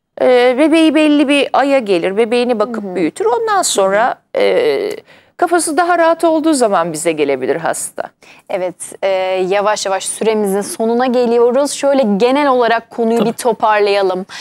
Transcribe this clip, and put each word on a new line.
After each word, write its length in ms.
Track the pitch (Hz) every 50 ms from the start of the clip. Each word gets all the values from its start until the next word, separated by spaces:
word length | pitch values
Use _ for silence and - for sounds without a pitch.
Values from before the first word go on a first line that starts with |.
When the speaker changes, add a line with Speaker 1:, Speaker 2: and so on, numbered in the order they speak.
| _ _ _ -
Speaker 1:
E, 320 | 262 254 247 247 247 254 247 247
bebeği 360 | 320 285 320 330 320 311 277
belli 340 | 311 311 302 294 294 285 262
bir 200 | 294 277 - -
aya 260 | - - 277 285 277 269
gelir, 380 | 220 196 185 170 165 185 190
bebeğini 420 | 214 233 208 247 240 240 247 240 208
bakıp 260 | 208 247 233 220 202
Speaker 2:
Hı 40 | 185
hı. 40 | 180
Speaker 1:
büyütür. 300 | 190 - - - - 415
Ondan 380 | 440 480 466 453 440 403 370
sonra, 520 | - - - 208 190 190 196 214 233 - - - _ _ -
Speaker 2:
Hı 40 | 190
hı. 20 | 202
Speaker 1:
e, 460 | 196 185 - 127 151 139 107 98 85 - - - _ - - _ _ _
kafası 400 | - 359 339 349 339 330 339 285
daha 220 | 359 349 349 349 339
rahat 260 | 330 330 330 330 339
olduğu 300 | 330 320 320 294 330 302
zaman 380 | 247 247 202 202 170 165 175
bize 200 | 156 147 - 170
gelebilir 440 | 156 151 - 139 135 127 127 139 139
hasta. 460 | 165 165 123 - - - - - - - - - _ - - - - _ -
Speaker 2:
Evet, 260 | 208 180 185 180 175 - - - - -
e, 60 | - 196 190 185 185 185 185 185 185 175
yavaş 380 | 196 208 196 214 208 196 -
yavaş 180 | 196 190 185 -
süremizin 540 | - - - 214 220 214 214 208 190 190 202
sonuna 460 | 196 - - - 226 226 233 240 254
geliyoruz. 680 | 262 240 254 240 233 233 240 233 247 233 277 294 277
Şöyle 300 | - - 285 277 285 269 254 208 202
genel 320 | 185 240 247 262 294 294 269
olarak 420 | 254 247 233 226 233 226 - _
konuyu 280 | - 247 226 226 233 233
Speaker 3:
Tabii. 100 | 208 233
Speaker 2:
bir 40 |
toparlayalım. 960 | 226 - - 240 214 - 233 214 214 208 208 202 202 202 196 185 185 185 196 - - -